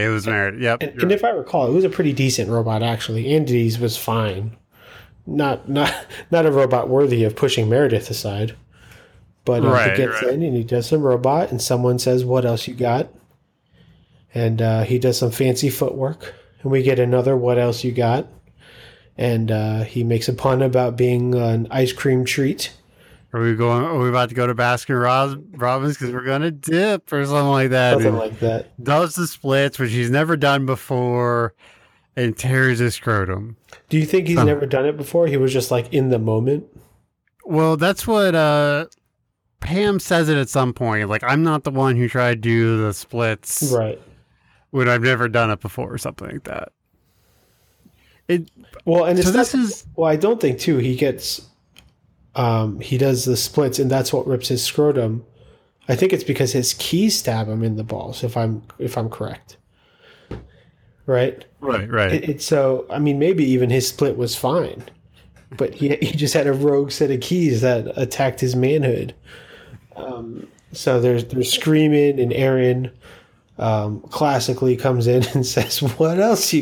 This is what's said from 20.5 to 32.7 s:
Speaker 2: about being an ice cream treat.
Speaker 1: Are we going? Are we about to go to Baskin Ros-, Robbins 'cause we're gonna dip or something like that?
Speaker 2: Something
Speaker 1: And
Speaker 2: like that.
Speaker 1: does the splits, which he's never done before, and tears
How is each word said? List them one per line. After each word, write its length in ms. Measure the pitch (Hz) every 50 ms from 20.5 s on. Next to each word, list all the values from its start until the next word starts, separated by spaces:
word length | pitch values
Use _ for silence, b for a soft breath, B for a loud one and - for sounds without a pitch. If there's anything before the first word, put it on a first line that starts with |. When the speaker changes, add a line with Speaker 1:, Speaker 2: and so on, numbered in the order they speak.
| 127 127
Speaker 2:
about 340 | 135 131 120 127 123 120 120
being 360 | 120 123 123 123 123 123 123 123
an 320 | 123 120 113 113 113 113 117
ice 220 | - 131 131 127
cream 320 | - - - 139 127 127 127
treat. 480 | 127 - 147 135 139 - - - - - - b b b b b b b b b b
Speaker 1:
Are 80 | - 117
we 140 | 117 117 110
going? 300 | 110 120 120 120 120 139
Are 120 | 165 165 135
we 100 | 123 123
about 220 | 123 127 123 113
to 40 | 120
go 140 | 123 123 123
to 60 | 120
Baskin 460 | 120 123 120 123 120 - - 135 123
Ros-, 360 | 123 123 127 131 139 139 135 147 151 -
Robbins 440 | 180 131 120 123 131 135 135 151 139
'cause 140 | - 131 120
we're 140 | 123 127 123
gonna 260 | 135 135 143 156 170
dip 640 | 151 139 - 156 160 175 202 214 202 170 _ -
or 120 | 151 143 143
something 260 | 139 147 147 143 143
like 180 | 139 135 131 127
that? 220 | 127 127 123 123
Speaker 2:
Something 160 | 117 110 110 110
Speaker 1:
And 100 | 110 113
Speaker 2:
like 220 | 110 110 110 -
that. 420 | 117 113 113 - - - - -
Speaker 1:
does 320 | 117 135 147 160 175 160 -
the 140 | 180 170 -
splits, 500 | - - - 139 135 139 139 139 - -
which 140 | 131 113
he's 180 | 110 123 120 117
never 260 | 131 143 160 165 165
done 300 | 143 143 143 139 139 135
before, 880 | 131 131 - - - 135 123 123 123 120 123 120 120 120 117 117 113 b b b b b b b b b b b b -
and 200 | 127 123 117 110
tears 440 | - - 131 131 131 131 131